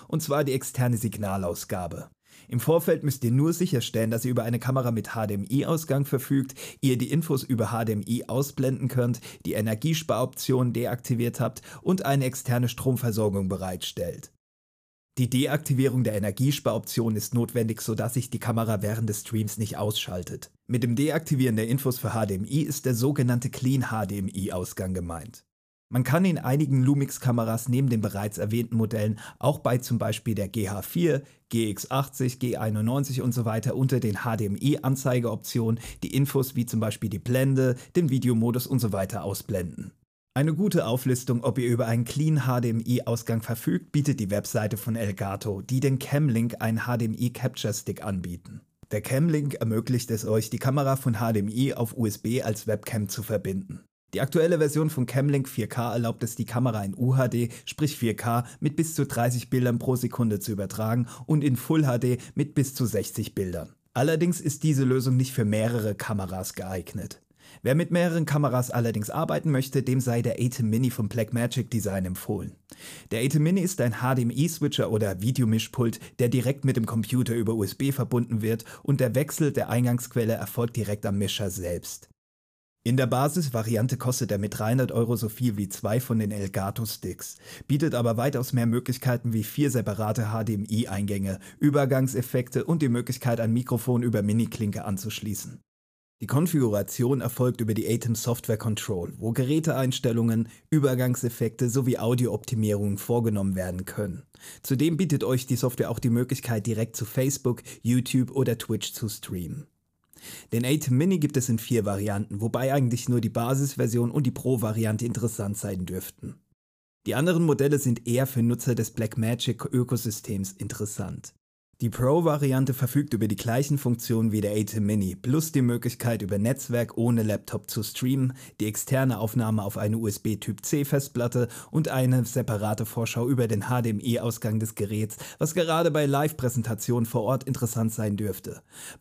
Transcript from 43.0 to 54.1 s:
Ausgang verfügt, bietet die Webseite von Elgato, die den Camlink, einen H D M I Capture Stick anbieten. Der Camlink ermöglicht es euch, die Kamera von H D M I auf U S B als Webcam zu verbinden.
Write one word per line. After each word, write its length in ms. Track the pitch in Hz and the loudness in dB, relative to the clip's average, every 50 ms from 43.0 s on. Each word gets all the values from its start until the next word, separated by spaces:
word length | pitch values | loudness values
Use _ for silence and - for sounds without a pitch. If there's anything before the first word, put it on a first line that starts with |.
| - | 0
Ausgang 380 | - 117 113 - - 113 113 - | 0 -2 -2 -2 -2 -2 -2 -2
verfügt, 480 | - 117 113 - 160 175 175 - - | -4 -6 -2 -2 0 -2 -2 -2 0
bietet 280 | - 147 139 147 - - | 0 2 2 2 2 0
die 120 | 107 92 | 0 0
Webseite 460 | 104 104 98 - - 117 107 104 110 | 0 -2 -2 -2 -2 0 0 0 -2
von 180 | 104 - 117 110 | -2 -2 -4 -2
Elgato, 640 | 117 110 104 95 - 107 98 95 101 - 110 95 98 | -2 -2 -2 -2 -2 -4 -4 -4 -4 -4 -4 -4 -4
die 180 | - - 127 131 | -4 -2 0 2
den 200 | 123 135 135 127 | 2 2 2 0
Camlink, 560 | - - 139 147 156 143 113 113 117 117 110 - | 0 0 0 2 4 4 4 2 2 0 -2 -2
einen 280 | 117 113 113 110 - | 0 0 0 0 0
H 100 | 123 120 | -2 0
D 80 | 110 113 | 0 0
M 80 | 110 107 | -2 0
I 180 | - 107 120 | -2 -2 -2
Capture 400 | - - 127 127 - - - 107 | -2 -2 -4 -4 -4 -4 -4 -4
Stick 320 | 104 - - - 95 - - | -4 -4 -6 -6 -8 -6 -4
anbieten. 580 | 104 98 92 85 90 90 87 - - 104 107 - _ _ _ - _ | -4 -4 -4 -4 -6 -8 -10 -12 -14 -18 -18 -18 _ _ _ -10 _
Der 120 | - 107 | -6 -6
Camlink 540 | - - 135 135 160 175 156 151 143 143 - | -2 0 2 2 4 4 4 2 0 -2 -2
ermöglicht 540 | - 113 113 110 110 113 - 127 120 - - | -2 -2 0 0 0 0 0 0 0 0 -2
es 160 | 117 110 - | -4 -2 0
euch, 240 | - 107 110 107 - | 2 2 2 2 0
die 80 | 120 | -4
Kamera 380 | 113 - - 131 147 139 135 135 | -2 0 0 2 2 2 2 0
von 240 | 131 - 127 113 104 | 0 0 0 0 0
H 140 | 120 117 113 | 0 0 2
D 80 | 104 | 0
M 80 | 98 104 | 0 0
I 260 | 107 120 135 135 - | 0 0 0 0 0
auf 200 | - 120 110 - | -2 -4 -4 -2
U 120 | - 113 | -2 -2
S 100 | 107 104 | -2 -2
B 240 | - - 110 120 127 | -2 -2 -2 0 0
als 240 | - 110 110 - - | 0 -2 -4 -2 -2
Webcam 440 | 110 107 104 - - 113 110 104 95 | -2 -2 -2 -4 -4 -4 -2 -2 -4
zu 120 | - - | -4 -6
verbinden. 600 | 104 - 110 98 - 98 95 95 95 - - - - _ _ _ _ _ | -4 -2 -2 -2 -2 -2 -4 -4 -6 -8 -12 -16 -16 _ _ _ _ _